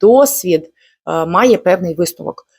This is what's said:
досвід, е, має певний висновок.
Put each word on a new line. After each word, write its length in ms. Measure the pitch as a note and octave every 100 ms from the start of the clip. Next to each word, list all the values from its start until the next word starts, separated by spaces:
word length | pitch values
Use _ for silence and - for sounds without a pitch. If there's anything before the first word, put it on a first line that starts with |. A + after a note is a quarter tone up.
досвід, 680 | G#3 B3 C#4 - F#3 D#3+ D#3+ _ _ _ -
е, 200 | E3 D#3+
має 320 | F3 B3+ G#3
певний 360 | F#3 F3+ F3+
висновок. 520 | D#3+ E3+ - - - -